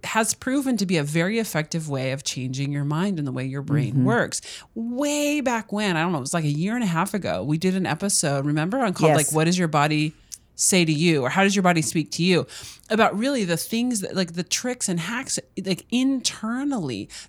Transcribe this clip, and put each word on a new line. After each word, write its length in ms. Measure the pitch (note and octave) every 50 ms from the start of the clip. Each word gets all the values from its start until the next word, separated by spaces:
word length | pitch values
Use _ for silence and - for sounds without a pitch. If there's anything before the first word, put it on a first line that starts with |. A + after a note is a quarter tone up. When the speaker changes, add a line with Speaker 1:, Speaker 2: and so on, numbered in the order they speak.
| -
Speaker 1:
has 300 | - - A3 A3+ A3 -
proven 420 | - - C4 B3+ D4 C4 C4 B3
to 100 | G#3 G3
be 100 | F3+ F#3+
a 60 | D#3+ C#3+
very 360 | D3 D3+ E3 E3 F#3+ A3 A3+
effective 500 | A3 - - D#3 D#3 - - E3+ D#3 D3+
way 240 | C#3 C3 C3 C3 C3
of 100 | C#3 -
changing 460 | - - C3+ B2+ B2+ B2+ C3+ C#3+ C#3 C#3+
your 120 | C#3+ C#3+
mind 340 | C#3+ D3 D#3+ F#3 G#3 F#3+ D#3
and 80 | C#3+
the 60 | C3 B2+
way 120 | C3 B2+
your 180 | C3+ C3+ C#3+ C#3
brain 320 | D#3 C#3+ D3 C#3 - B2+
Speaker 2:
Mm-hmm. 100 | C3+ B2+
Speaker 1:
works. 360 | - A#3 A#3 D3+ - - - - - - - - - _
Way 640 | A3+ A3+ A#3 B3 B3 D4 C#4+ D4 D4 D4 D4 D4 D4+
back 320 | B3 C4 A#3+ A3+ - - G3+
when, 240 | G#3 G#3+ G3 F3
I 60 | D#3 D#3+
don't 100 | F3+ F3+
know, 60 | C#3+
it 40 | B2
was, 120 | C#3 -
like, 100 | E3+ D#3
a 40 | D3
year 260 | D3 D3+ F3 G3+ A3+
and 100 | B3 A#3+
a 20 | F#3+
half 260 | E3+ E3 F3 G#3 -
ago, 280 | G3+ E3+ G2 E2 F#2 F#2+
we 160 | C#3 D3+ D#3+
did 160 | F3 F#3 F#3
an 120 | F#3+ F#3
episode, 600 | - D3 E3 G3 G3+ - - - D3 C#3+ C#3 C#3
remember, 320 | D3 D3 D#3 D#3 F3+ A3 C4+
on 140 | B3 G3+ F3+
called, 160 | - D#3 D#3
Speaker 2:
Yes. 60 | D3 D#3+ D3 -
Speaker 1:
like, 40 | D3+
What 100 | D#3 D#3
Does 140 | E3+ F#3 F3+
Your 100 | F3+ D#3+
Body 440 | D3 D3 C#3+ D3+ D3+ D3+ D3+ D#3 - - _ _ - - _ _ _
Say 280 | - - - - F#3 E3+
to 80 | D#3+ D#3
You? 300 | C#3+ E3 F3 D#3+ C#3+ B2
Or 80 | B2+
How 120 | - F#3+ G3
Does 140 | G3 F#3+
Your 60 | G3+ F#3
body 180 | F3+ F3 E3 D#3
speak 280 | - - E3+ D3 - -
to 100 | - E3+
you? 240 | F#3 F3+ D#3 B2+ - - - - - - - - -
About 260 | A3+ G#3+ A3 - - G3+
really 260 | A3+ C#4 C#4+ B3 G3+
the 120 | E3+ E3+
things 440 | D#3+ - - A3+ A3+ A#3+ B3+ A#3+ G3+
that, 140 | F#3 - -
like, 200 | F#3+ F#3 E3+ E3
the 80 | F3 F3
tricks 440 | - - - - B3+ B3 B3 - -
and 120 | F3+ E3+
hacks, 380 | D#3+ F#3 A3 B3 C4 - - - - _ _ - F#3
like, 220 | F#3+ F#3 - - _
internally 1200 | A#3 B3 C4 C4+ C#4 B3+ - - - - - A3 A#3+ B3+ C#4 D4 C#4 A#3 D#3+ C3+ A#2 F#2+ G#2 - - - -